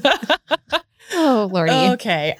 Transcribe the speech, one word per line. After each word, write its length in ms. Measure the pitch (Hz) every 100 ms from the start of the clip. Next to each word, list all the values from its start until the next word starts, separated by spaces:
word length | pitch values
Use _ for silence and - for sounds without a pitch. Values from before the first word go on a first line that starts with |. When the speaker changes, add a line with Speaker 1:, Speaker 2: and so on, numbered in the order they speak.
Speaker 1:
<laughs> 840 | 269 359 214 - - 311 - 339 - _ -
Speaker 2:
Oh, 380 | 370 311 240 196
Lordy. 220 | 185 165
Speaker 1:
Okay. 640 | 262 254 240 226 165 151